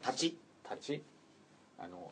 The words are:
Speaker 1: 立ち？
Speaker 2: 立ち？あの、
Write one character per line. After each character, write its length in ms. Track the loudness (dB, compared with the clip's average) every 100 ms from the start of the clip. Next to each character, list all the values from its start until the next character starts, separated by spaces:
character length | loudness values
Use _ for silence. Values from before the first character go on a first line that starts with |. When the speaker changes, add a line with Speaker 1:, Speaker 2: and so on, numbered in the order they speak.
Speaker 1:
立 160 | 0 4
ち？ 200 | 4 2 -8 -12 -6
Speaker 2:
立 140 | -4
ち？ 200 | 0 -2 -4 -20 -20 -20 -20 -20 -18 -12
あ 80 | -10
の、 240 | -8 -10